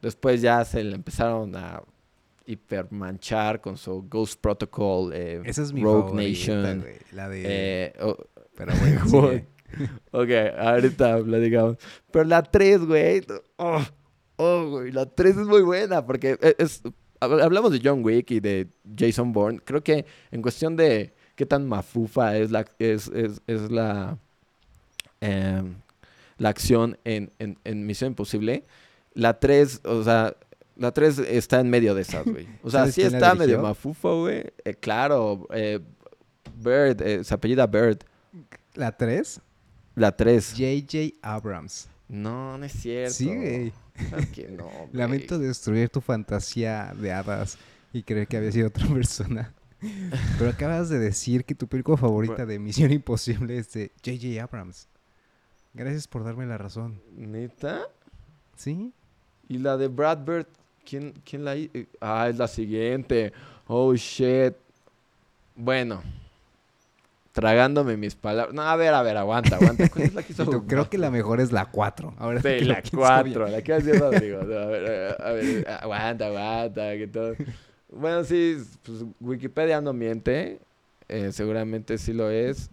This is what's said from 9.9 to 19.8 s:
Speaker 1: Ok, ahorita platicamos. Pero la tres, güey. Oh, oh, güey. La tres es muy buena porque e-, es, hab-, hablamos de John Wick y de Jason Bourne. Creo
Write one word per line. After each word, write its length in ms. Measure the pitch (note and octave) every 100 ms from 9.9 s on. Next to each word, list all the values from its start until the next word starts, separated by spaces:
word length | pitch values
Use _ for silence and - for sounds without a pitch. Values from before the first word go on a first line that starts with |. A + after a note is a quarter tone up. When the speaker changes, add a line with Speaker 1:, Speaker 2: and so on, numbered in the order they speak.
| A2+ _
Speaker 1:
Ok, 180 | B2+ B2 A#2+ G#2+ B1
ahorita 640 | A2 A#2+ B2+ D#3 B2 A2+
platicamos. 540 | A2 A2+ A#2 A#2 A2+ A#2 - - _
Pero 140 | E3 D#3+
la 180 | E3+
tres, 420 | D#3+ G#3 G3 G3+ E3
güey. 360 | D#3 D#3+ F#3+ F#3 G2+ - _
Oh, 260 | F3 D#3+ C#3 - _ _ _ _
oh, 300 | E3 F3 D#3+
güey. 220 | C#3+ B2+
La 140 | C3 C3
tres 300 | - F3+ G3
es 100 | G#3
muy 140 | G#3
buena 440 | F3+ F3+ G#3 F3+ A#2+
porque 320 | C3 C3+ C3+
e-, 160 | D#3+ D#3
es, 220 | D#3+ - - - _ _
hab-, 220 | B2+ D3+
hablamos 280 | D#3+ F#3 A3+
de 100 | C#3+
John 200 | B2+ C#3 A2+
Wick 260 | A2+ B2
y 80 | A#2
de 280 | G#2 G2 F#2+ _ - G#2+
Jason 360 | A#2 A2+ B2
Bourne. 260 | G#2+ G#2 A#2 -
Creo 180 | C#3